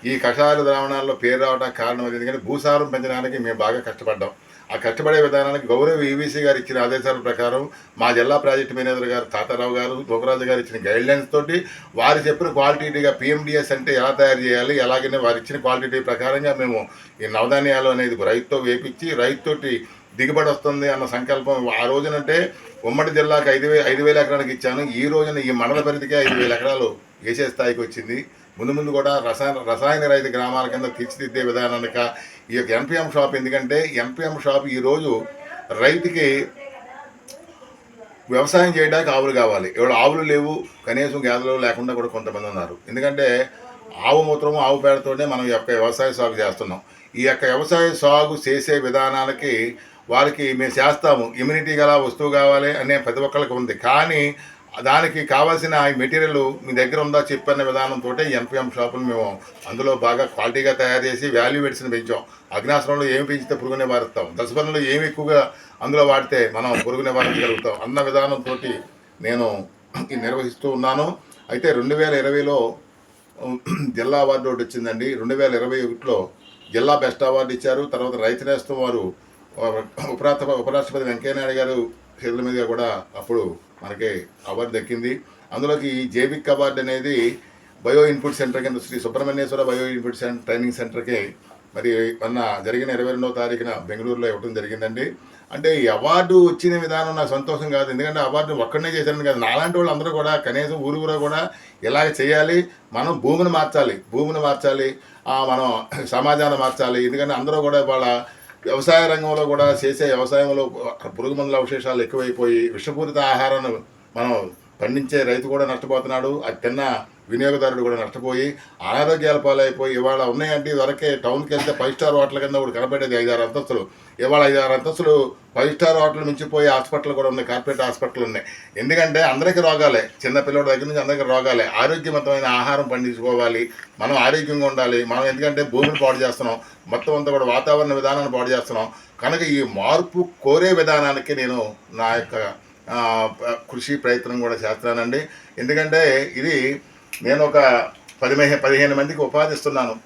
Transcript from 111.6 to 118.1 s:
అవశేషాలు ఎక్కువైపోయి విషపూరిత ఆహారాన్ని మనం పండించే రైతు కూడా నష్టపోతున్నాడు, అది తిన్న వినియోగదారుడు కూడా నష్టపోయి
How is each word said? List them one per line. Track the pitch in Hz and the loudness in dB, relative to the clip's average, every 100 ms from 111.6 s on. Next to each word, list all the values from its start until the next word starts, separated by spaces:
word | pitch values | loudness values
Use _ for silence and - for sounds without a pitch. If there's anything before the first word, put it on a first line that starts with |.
అవశేషాలు | 123 135 127 123 113 | 0 -4 -2 -2 -2
ఎక్కువైపోయి | 135 127 123 120 117 117 - | -2 -4 0 2 2 0 -4
విషపూరిత | - 143 151 143 139 | -8 -6 -4 0 2
ఆహారాన్ని | 127 135 135 131 110 - _ _ 117 | 2 2 0 -2 -6 -10 _ _ -6
మనం | 123 113 95 90 _ _ | -2 -2 -4 -14 _ _
పండించే | 107 135 131 143 | -4 -2 0 0
రైతు | 123 123 135 | 2 0 -2
కూడా | 139 135 | -2 0
నష్టపోతున్నాడు, | 127 131 131 127 131 135 143 117 | -2 -2 -2 -2 -4 -2 -4 -6
అది | - | -4
తిన్న | 120 123 135 110 - _ - | -4 -2 -4 -4 -8 _ -8
వినియోగదారుడు | 117 139 143 131 123 | 0 0 2 0 0
కూడా | 120 117 | -2 -2
నష్టపోయి | 104 | -4